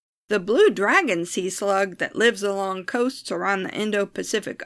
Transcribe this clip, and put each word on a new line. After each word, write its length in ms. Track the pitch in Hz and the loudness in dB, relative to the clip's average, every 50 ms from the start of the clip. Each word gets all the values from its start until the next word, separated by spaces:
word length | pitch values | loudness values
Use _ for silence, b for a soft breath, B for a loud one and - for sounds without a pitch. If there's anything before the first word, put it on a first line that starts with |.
| _ _ _ _ _ | _ _ _ _ _
The 120 | - 208 202 | -2 -2 -2
blue 300 | 175 196 226 359 427 415 | 2 2 4 6 6 6
dragon 560 | - - 202 220 302 392 359 240 180 170 175 | 4 2 2 4 4 4 4 2 0 -2 -2
sea 240 | - - 196 180 190 | -4 -4 -4 -4 -4
slug 480 | 180 - 202 202 196 196 202 190 - | -4 -2 0 0 2 2 0 -2 -2
that 180 | - - - - | -6 -8 -6 0
lives 280 | - 220 233 196 190 202 | 4 4 4 4 2 -4
along 420 | 202 196 196 196 190 190 185 180 | -2 -2 -2 -2 -4 -4 -6 -6
coasts 460 | - - 240 240 262 - - - - | -4 -2 0 0 -2 -2 -6 -8 -6
around 320 | 180 175 180 196 202 190 185 | -6 -2 0 0 -2 -2 -4
the 100 | - - | -6 -4
Indo-Pacific 880 | - 214 214 208 202 196 196 - 196 185 - - 214 - - - - - | -4 -2 0 0 0 -2 -2 -4 -8 -6 -4 -4 -4 -4 -4 -10 -4 0